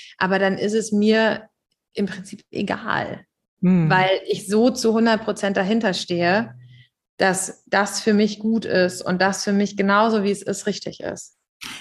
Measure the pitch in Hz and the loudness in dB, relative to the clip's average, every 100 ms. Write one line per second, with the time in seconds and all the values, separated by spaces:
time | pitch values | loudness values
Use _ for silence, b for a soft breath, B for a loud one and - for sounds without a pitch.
0 | B B 185 190 196 190 208 220 - 208 | B B 0 2 2 0 -2 -2 0 2
1 | 214 220 226 - - _ _ _ _ - | 4 4 2 0 -8 _ _ _ _ -6
2 | 190 175 - 208 _ - 196 - 226 - | -6 -6 -14 -18 _ -6 -4 -4 -4 -4
3 | - - - _ _ - 180 180 160 185 | -4 -10 -16 _ _ -2 2 4 4 4
4 | 190 190 - 196 190 214 247 254 226 220 | 4 0 -2 -6 -2 2 2 2 0 2
5 | 226 220 220 214 202 196 190 226 214 175 | 2 2 -2 -4 -2 0 0 0 0 -2
6 | - 175 175 202 233 b b b b _ | -4 -2 2 0 -2 b b b b _
7 | _ - 190 185 - - - 196 202 - | _ -2 0 0 -4 -10 -2 0 0 -2
8 | 220 208 214 214 214 226 - 185 180 - | 2 4 2 0 -2 -2 0 0 0 -2
9 | - 180 190 196 - 202 202 208 196 202 | -4 0 0 0 0 0 0 0 2 4
10 | 226 220 196 196 - 196 214 - - - | 4 2 0 -2 -4 -6 -4 -6 -8 -10
11 | - 180 - _ _ - B B | -10 -10 -14 _ _ -18 B B